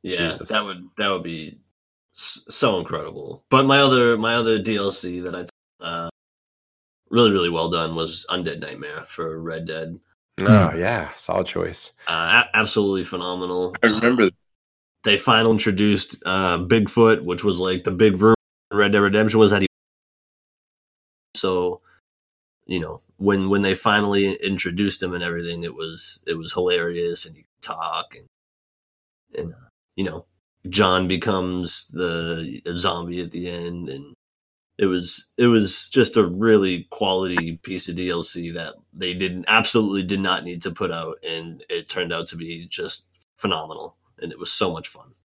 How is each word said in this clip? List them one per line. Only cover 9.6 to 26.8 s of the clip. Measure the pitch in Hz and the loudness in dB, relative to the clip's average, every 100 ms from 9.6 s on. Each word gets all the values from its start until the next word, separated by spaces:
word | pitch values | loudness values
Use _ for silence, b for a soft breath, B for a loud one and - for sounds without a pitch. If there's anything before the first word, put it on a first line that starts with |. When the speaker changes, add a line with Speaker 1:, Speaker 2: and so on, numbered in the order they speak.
| 82 | -8
Speaker 1:
Dead. | 80 80 85 _ _ _ - | -8 -10 -14 _ _ _ -2
Speaker 2:
Oh, | 98 107 87 | 6 8 6
Speaker 3:
Hmm. | 80 | 2
Speaker 2:
yeah. | 90 117 78 - | -2 -2 -6 -12
Solid | - 92 90 | -4 -4 -2
choice. | 90 87 90 - _ - | -4 -6 -8 -14 _ -4
Speaker 1:
Uh, | 82 82 113 | -2 4 4
a-, | 120 110 | 4 0
absolutely | 110 - 101 95 | 0 0 0 0
phenomenal. | 85 92 90 90 90 90 90 90 | -4 -6 -6 -6 -4 -4 -4 0
Speaker 4:
I | 117 | 0
remember | 107 117 127 101 | 2 2 4 2
that. | - _ _ _ _ _ _ | 0 _ _ _ _ _ _
Speaker 1:
They | - 101 | 0 2
finally | - 110 113 | 4 6 6
introduced, | 110 110 98 104 98 - - | 4 2 2 4 2 0 -8
uh, | - 95 92 85 | -4 0 0 0
Bigfoot, | 90 113 98 - 113 110 | 2 2 4 6 6 6
which | 85 85 | 2 -2
was, | 104 87 | 0 0
like, | 92 92 | 0 -2
the | - | -2
big | 90 107 92 | 4 4 8
rumor | 107 113 _ _ _ | 6 6 _ _ _
in | 104 | 2
Red | 101 | 4
Dead | 104 | 6
Redemption | 101 101 107 110 | 6 4 4 8
was | 107 | 8
that | 101 | 6
he, | 95 _ _ _ _ _ _ _ _ _ _ _ _ _ _ _ _ | 2 _ _ _ _ _ _ _ _ _ _ _ _ _ _ _ _
so, | - 98 90 90 - _ _ _ _ _ _ _ _ - | -6 -2 0 -2 -4 _ _ _ _ _ _ _ _ -6
you | 90 | -6
know, | 78 - _ _ | -6 -12 _ _
when, | 98 98 95 | 2 2 2
when | 101 | 2
they | 98 | 2
finally | 95 113 104 101 101 98 | 0 2 2 2 2 0
introduced | 95 95 95 90 87 101 - | -2 -4 -4 -4 -2 -2 -2
him | 90 | -6
and | 87 | -6
everything, | 87 85 85 85 | -6 -6 -6 -8
it | 85 | -10
was, | - 80 82 - - - | -10 -12 -10 -12 -12 -8
it | |
was | 82 80 | -8 -6
hilarious, | - 90 90 | -2 0 0